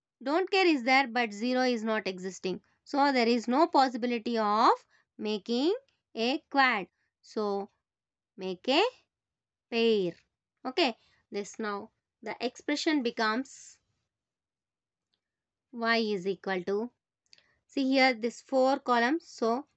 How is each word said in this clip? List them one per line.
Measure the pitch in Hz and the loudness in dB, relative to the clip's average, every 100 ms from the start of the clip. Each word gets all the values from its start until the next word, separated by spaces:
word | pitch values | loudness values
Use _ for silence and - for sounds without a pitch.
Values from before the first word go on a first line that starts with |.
| _ _ | _ _
don't | 254 320 370 | -2 -2 0
care | 381 359 | 2 4
is | 294 | 2
there | 233 262 262 | 4 2 2
but | 240 233 | -2 -4
zero | 202 247 254 | -4 -2 0
is | 254 233 | 0 0
not | 220 214 196 | -2 -2 -4
existing. | 185 185 180 190 180 _ _ | -8 -10 -8 -6 -8 _ _
So, | - 285 285 | -6 0 2
there | 262 226 | 4 2
is | 240 214 | 2 2
no | 262 339 | 2 4
possibility | 294 262 233 247 240 226 226 | 4 2 0 -4 -4 -2 -2
of | 208 214 285 494 _ _ _ - | 0 4 4 2 _ _ _ -10
making | 214 214 - 240 311 494 _ _ _ | -6 -6 -2 0 0 -2 _ _ _
a | 226 233 285 _ | -4 -2 -4 _
quad. | 277 254 214 175 _ _ _ | 2 2 2 -6 _ _ _
So, | - 226 208 196 202 _ _ _ _ _ _ - | -12 -6 -4 -4 -8 _ _ _ _ _ _ -12
make | 185 180 - | -10 -6 0
a | 294 480 - _ _ _ _ _ _ - | 2 0 -4 _ _ _ _ _ _ -8
pair. | 233 233 214 175 - _ _ _ _ 262 | 0 2 2 0 -6 _ _ _ _ -8
Okay, | 302 277 226 _ _ - | 0 0 -2 _ _ -12
this | 202 208 - | -10 -10 -8
now | 214 202 226 _ _ _ | -8 -8 -10 _ _ _
the | 214 - | -14 -8
expression | 247 - - 294 330 302 | -8 -8 -6 -2 0 0
becomes | 233 - 220 226 269 - - _ _ _ _ _ _ _ _ _ _ _ _ _ _ _ _ _ _ _ _ | -2 -2 -2 -2 -6 -16 -20 _ _ _ _ _ _ _ _ _ _ _ _ _ _ _ _ _ _ _ _
y | 233 226 226 | -6 0 2
is | 220 202 190 | 2 -2 -2
equal | 180 196 185 | -4 -4 -4
to, | 175 202 240 _ _ _ _ _ _ _ _ | -2 -4 -4 _ _ _ _ _ _ _ _
see | 277 262 | -4 0
here | 269 262 | 4 4
this | 226 226 - | 2 -6 -8
four | - 262 262 269 | -2 2 2 2
columns, | - 240 240 330 - | 0 2 2 -2 -6
so | - 226 240 - | -4 -2 -2 -6